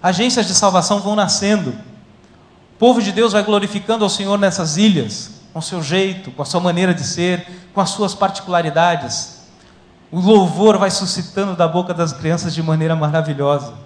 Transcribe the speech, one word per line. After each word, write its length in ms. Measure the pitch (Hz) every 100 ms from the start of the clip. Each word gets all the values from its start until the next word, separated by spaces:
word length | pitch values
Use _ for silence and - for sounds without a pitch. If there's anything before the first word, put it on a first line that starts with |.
Agências 460 | 180 185 240 247 208
de 60 |
salvação 480 | 190 202 185 175 208
vão 160 | 196 208
nascendo. 540 | 196 - 196 208 151
O 1040 | 113 - - - - _ - - - _ -
povo 220 | 233 247
de 100 | 202
Deus 220 | 196 226
vai 100 | 208
glorificando 600 | 202 208 208 202 - 226 208
ao 40 |
Senhor 300 | - 196 202
nessas 380 | 196 185 165 151
ilhas, 640 | 214 175 110 - - - -
com 80 | 160
seu 240 | 160 180
jeito, 480 | 147 180 190 185 -
com 120 | 127
a 20 | 143
sua 160 | 180
maneira 320 | 175 175 185
de 100 | 175
ser, 640 | - - 180 180 175 - -
com 80 | 202
as 80 | 190
suas 260 | - 202 -
particularidades. 1300 | 190 - - 175 160 151 170 170 - - - - - - - - _ _ -
O 80 | 165
louvor 560 | 185 214 180 160 214 208
vai 120 | 190
suscitando 680 | 185 185 - 170 - 196 175
da 100 | 170
boca 260 | 170 180
das 200 | 170 165
crianças 420 | 131 156 170 180 156
de 80 |
maneira 320 | 160 156 160 160
maravilhosa. 760 | 151 160 151 143 143 143 135 -